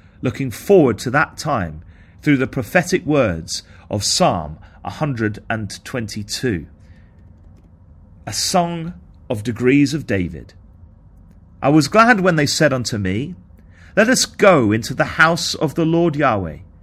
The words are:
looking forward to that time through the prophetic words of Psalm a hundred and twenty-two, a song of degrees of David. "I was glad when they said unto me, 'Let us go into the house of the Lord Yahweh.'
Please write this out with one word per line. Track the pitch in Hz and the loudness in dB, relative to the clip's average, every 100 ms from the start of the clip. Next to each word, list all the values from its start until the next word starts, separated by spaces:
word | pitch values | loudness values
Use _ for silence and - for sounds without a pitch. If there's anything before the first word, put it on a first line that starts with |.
| - - | -20 -8
looking | 127 - 135 | -6 -4 -6
forward | - - 196 135 104 | -6 2 4 4 2
to | 123 | -2
that | 135 - - | -2 -2 -4
time | 156 127 85 78 - - - - | -4 -4 -4 -8 -18 -20 -20 -6
through | 151 139 | 0 0
the | 131 | 0
prophetic | 139 - 185 - 185 139 | -6 -2 0 2 -2 0
words | 147 113 82 82 - - - - | 0 0 -2 -8 -12 -14 -20 -8
of | 104 | -6
Psalm | - - 175 95 76 80 - - | -2 0 2 0 -4 -12 -20 -18
a | - | -14
hundred | - 151 120 107 107 - | -6 -6 -2 -2 -4 -8
and | 110 101 - | -6 -8 -12
twenty-two, | - 131 110 107 104 - 127 87 71 - - - - - - - - - - - - - - - - | -10 -8 -8 -8 -10 -6 -4 -4 -6 -18 -20 -20 -20 -20 -20 -20 -20 -20 -20 -20 -20 -20 -20 -20 -12
a | |
song | - - 185 170 170 165 180 - - - | -6 -2 0 0 -4 -8 -12 -18 -18 -10
of | 110 | -8
degrees | 113 104 123 143 143 | -6 -2 2 4 4
of | 151 117 | 0 -4
David. | 101 87 73 57 - - - - - - - - - - - | -4 -4 -8 -18 -20 -20 -20 -20 -20 -20 -20 -20 -20 -20 -4
"I | 135 | 2
was | 156 135 | 4 4
glad | 214 233 220 | 6 6 6
when | 180 160 | 2 2
they | 143 | 0
said | - 156 | 2 2
unto | 131 117 110 | 0 -4 -4
me, | 95 101 143 180 - - - - - | -4 -4 -6 -12 -20 -20 -20 -20 -4
'Let | - 220 | 2 2
us | 262 | 2
go | - - 202 165 107 | 0 2 4 6 4
into | 110 117 | 0 -2
the | - 147 - | -4 -2 2
house | 165 170 - | 2 2 -4
of | - 151 | -4 -4
the | - | -2
Lord | 160 165 170 143 | 0 2 0 2
Yahweh.' | 139 104 87 73 - - | 0 0 -2 -10 -18 -20